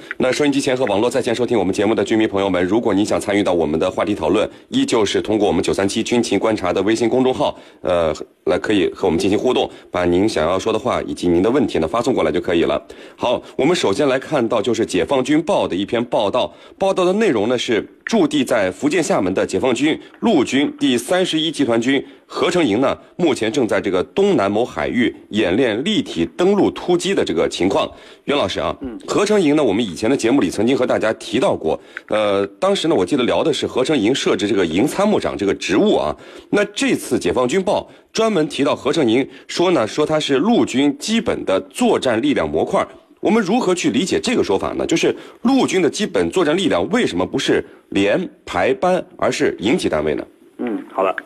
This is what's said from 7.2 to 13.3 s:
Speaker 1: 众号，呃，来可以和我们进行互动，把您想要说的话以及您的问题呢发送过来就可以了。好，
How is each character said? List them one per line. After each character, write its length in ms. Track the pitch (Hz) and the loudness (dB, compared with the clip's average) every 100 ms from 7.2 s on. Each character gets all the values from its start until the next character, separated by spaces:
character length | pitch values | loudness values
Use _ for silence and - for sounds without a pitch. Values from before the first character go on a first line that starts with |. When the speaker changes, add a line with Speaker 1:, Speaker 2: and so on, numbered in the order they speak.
Speaker 1:
众 80 | 131 | 2
号， 240 | 127 139 - - - | 0 -2 -4 -14 -8
呃， 300 | - 87 80 78 - _ - | -2 0 0 -2 -10 _ -2
来 120 | 104 | -2
可 160 | - | 0
以 160 | 104 82 - | 0 0 0
和 100 | 95 | 0
我 60 | |
们 80 | 82 | 0
进 100 | 98 | 0
行 80 | 104 | 0
互 160 | 127 | 0
动， 160 | 123 107 - - | 0 -2 -6 -8
把 140 | 90 90 | -2 0
您 220 | 87 107 | 2 2
想 200 | - 78 | 0 0
要 100 | 95 | 0
说 160 | 113 | -2
的 60 | 107 | -2
话 200 | 117 87 | -2 -4
以 100 | - | -4
及 140 | 73 87 | -4 0
您 160 | 85 | 2
的 80 | 101 | 2
问 160 | 139 101 | 2 0
题 100 | - | 0
呢 100 | 80 | -2
发 140 | 117 | -2
送 140 | 127 107 | 0 0
过 80 | |
来 80 | - | 0
就 100 | 87 | -2
可 140 | 90 87 | 0 0
以 80 | |
了。 180 | 76 73 - - - - | 0 -2 -6 -18 -20 -6
好， 240 | 117 | -2